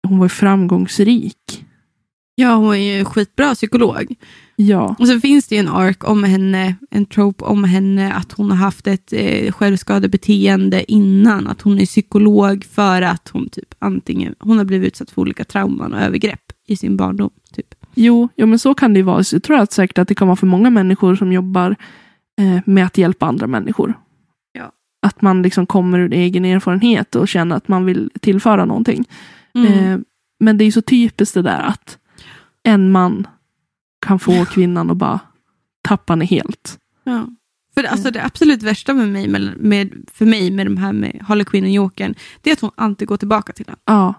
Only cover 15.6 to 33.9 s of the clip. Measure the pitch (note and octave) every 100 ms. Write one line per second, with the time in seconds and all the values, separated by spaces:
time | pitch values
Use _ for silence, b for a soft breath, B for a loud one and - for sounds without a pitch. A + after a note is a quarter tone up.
15.6 | G3 - - G#2 G2+ - G#3 F#3 - -
16.6 | - G3+ - G3 F#3 G3+ G3+ _ _ -
17.6 | - - - - A#3 A#3 A#3+ - A3 A3+
18.6 | C4+ C#4 B3 G3 F#3+ F3+ F#3+ F3 - D4+
19.6 | G#3 - F#3 - F#3 G3+ F#3+ F#3 F#3+ F3+
20.6 | A#3+ A#3 F#3 G3 F#3+ F#3+ F#3+ F#3 F#3 F#3
21.6 | F3+ G3+ B B B B _ - G3 F3+
22.6 | F#3 G3 F3+ - F3 - D#3+ A#2+ A2 A2
23.6 | - - - - _ _ _ _ _ -
24.6 | - _ _ _ G3+ - G3+ F#3 F#3 F#3+
25.6 | F3+ F#3+ F3+ F3+ F3 F3 F3+ F3+ F#3 F#3
26.6 | F#3+ F#3 A#3 A3 A3 A#2+ F#3+ - E3+ D#3+
27.6 | - F#3 F#3 F#3 - - - G3 A3+ G3+
28.6 | - - A#3 - B3 B B B B A#3+
29.6 | A3+ G3 F#3+ F#3+ - _ _ _ A3 G#3+
30.6 | G#3+ A3+ - B3 A#3 - G3 F#3 F3 D#2+
31.6 | - - - - b b b b b _
32.6 | A#3 G#3 F#3+ F#3+ F3+ F#2+ G2 _ _ _
33.6 | _ _ _